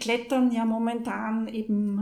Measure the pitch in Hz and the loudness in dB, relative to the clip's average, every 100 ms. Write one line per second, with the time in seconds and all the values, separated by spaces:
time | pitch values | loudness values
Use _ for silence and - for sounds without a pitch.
0 | 226 233 240 262 247 226 226 226 226 233 | -2 -2 0 2 4 4 0 0 0 -2
1 | 233 196 220 226 220 220 220 208 208 202 | -4 -4 -2 -2 -2 -4 0 0 2 0